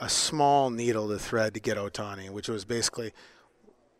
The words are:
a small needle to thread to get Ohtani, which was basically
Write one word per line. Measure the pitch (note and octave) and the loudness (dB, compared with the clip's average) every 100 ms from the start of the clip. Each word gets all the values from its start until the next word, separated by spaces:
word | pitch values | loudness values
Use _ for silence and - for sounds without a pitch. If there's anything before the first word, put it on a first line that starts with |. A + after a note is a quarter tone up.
a | B2 | -2
small | - - D#3 C#3+ C#3+ C3 | 0 0 4 6 6 4
needle | A#2 A#2+ A2 G#2 | 2 0 0 0
to | G2+ | -4
thread | - A#2 A2 | -2 0 0
to | G#2+ | 0
get | A#2+ G#2 | -2 -2
Ohtani, | G2+ - G#2 G2 F#2+ | -4 -6 -8 -8 -10
which | G2+ G2+ | -8 -6
was | A2 | -6
basically | G2 A#2 - - A2 - - - _ _ - _ _ | -2 -2 -2 -4 -10 -10 -20 -20 _ _ -20 _ _